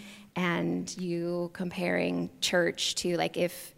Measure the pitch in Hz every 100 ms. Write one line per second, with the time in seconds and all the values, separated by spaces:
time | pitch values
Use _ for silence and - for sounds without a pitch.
0 | - - - - 180 175 170 180 180 -
1 | 180 170 170 175 175 - 180 185 180 180
2 | 175 175 175 - - 180 170 - - -
3 | 180 170 160 - 170 - -